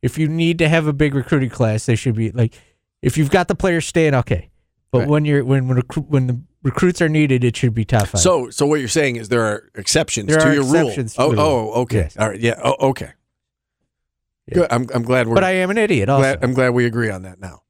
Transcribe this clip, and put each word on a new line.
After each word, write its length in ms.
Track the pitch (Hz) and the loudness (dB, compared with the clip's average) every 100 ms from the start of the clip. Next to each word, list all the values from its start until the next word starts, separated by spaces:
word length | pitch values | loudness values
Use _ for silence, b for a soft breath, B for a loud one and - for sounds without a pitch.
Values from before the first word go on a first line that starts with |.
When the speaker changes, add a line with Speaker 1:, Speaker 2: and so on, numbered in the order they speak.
Speaker 1:
If 160 | 123 147 | -4 -2
you 80 | 156 | -4
need 300 | 160 165 170 | 0 0 2
to 100 | 160 | 2
have 180 | 165 151 | 2 0
a 40 | |
big 220 | 143 151 | 0 0
recruiting 360 | 139 - 151 131 | 0 0 0 0
class, 360 | - 110 107 - | 0 0 0 0
they 80 | |
should 220 | 113 135 110 | -2 0 -2
be, 160 | 110 | -4
like, 200 | 110 113 - b b _ _ | -2 -2 -2 b b _ _
if 160 | 123 151 | -4 0
you've 140 | 147 | 2
got 160 | 190 175 | 2 0
the 80 | |
players 320 | 196 196 170 - | 0 0 0 -2
staying, 260 | 175 160 | 0 2
okay. 380 | 135 - 85 - _ _ _ _ | 2 0 -4 -6 _ _ _ _
But 80 | 123 | -2
Speaker 2:
Right. 80 | 143 | 2
Speaker 1:
when 160 | 151 | 0
you're, 200 | 151 143 | 2 0
when, 240 | 127 135 127 | 2 0 2
when 120 | 127 | 0
recru-, 260 | 123 - 143 | -2 -6 -2
when 180 | 147 127 | 0 0
the 140 | 123 - _ | -4 -8 _
recruits 360 | 139 - 180 175 | -4 0 0 2
are 80 | 165 | 0
needed, 360 | 156 151 127 | 2 2 2
it 120 | 120 - | 0 0
should 160 | 123 | -2
be 120 | 113 | -2
top 240 | 107 117 101 | 0 0 0
five. 120 | 101 | 0
Speaker 2:
So, 300 | 185 170 123 | 2 0 -2
so 160 | - 143 | -2 0
what 140 | 151 | 0
you're 80 | 123 | 0
saying 280 | - 143 120 | 0 0 -2
is 120 | 110 | -2
there 160 | 120 | 0
are 260 | 110 107 _ - | 0 -4 _ -12
exceptions 500 | 95 156 156 - 104 | -2 0 0 -4 0
Speaker 1:
There 120 | 156 | 2
Speaker 2:
to 60 | 156 | 4
Speaker 1:
are 40 | |
Speaker 2:
your 100 | 147 | 2
Speaker 1:
exceptions 520 | 135 160 147 110 113 - | 2 2 2 -2 -6 0
Speaker 2:
rule. 120 | 139 | 0
Speaker 1:
to 40 | |
Speaker 2:
Oh, 40 | 120 | 2
Speaker 1:
the 60 | |
rule. 300 | 156 131 110 117 | 2 2 0 -2
Speaker 2:
oh, 60 | |
okay. 140 | 123 113 | 0 0
Speaker 1:
Yes. 180 | 80 - | -2 -2
Speaker 2:
All 120 | 107 | -4
right. 120 | 98 | 0
Yeah. 200 | 117 113 | -2 0
Oh, 260 | 120 135 135 | -2 0 0
okay. 220 | 127 - - _ _ _ _ _ _ _ _ _ _ _ _ - | 0 -8 -14 _ _ _ _ _ _ _ _ _ _ _ _ -4
Speaker 1:
Yeah. 60 | |
Speaker 2:
Good. 120 | - 170 | 0 0
I'm, 160 | 120 127 | 0 -2
I'm 100 | 127 | -4
glad 240 | 117 127 117 | 0 0 2
we're 60 | 151 | 2
Speaker 1:
But 80 | |
I 80 | 185 | 2
am 180 | 185 185 | 0 0
an 80 | 208 | 0
idiot 300 | 214 156 98 | 0 0 2
also. 140 | 139 | 2
Speaker 2:
glad, 200 | 135 135 | 2 0
I'm 100 | 127 | -2
glad 160 | 127 127 | 0 0
we 160 | 123 120 | 2 0
agree 240 | 113 113 | 0 -4
on 120 | 95 | -6
that 160 | 92 90 | -12 -16
now. 240 | 92 - | -16 -18